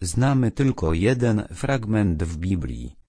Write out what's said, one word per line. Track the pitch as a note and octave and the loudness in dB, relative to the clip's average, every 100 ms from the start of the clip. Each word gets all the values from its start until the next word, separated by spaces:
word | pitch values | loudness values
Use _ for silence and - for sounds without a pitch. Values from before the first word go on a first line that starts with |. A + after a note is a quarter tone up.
Znamy | F2+ A#2 C3+ C3+ A#2 | -4 0 2 4 2
tylko | - C3+ - D#2+ | 2 0 2 0
jeden | E2 G#2 B2+ A#2+ G#2 - | 2 2 2 2 0 -2
fragment | F2 C3+ C3+ G#2+ A2 G2+ D#2 | -6 -2 -2 0 0 2 0
w | E2 D#2+ | -2 -4
Biblii, | F2+ F#2 B1+ A#1 A#1+ - | -2 -2 -4 -8 -10 -14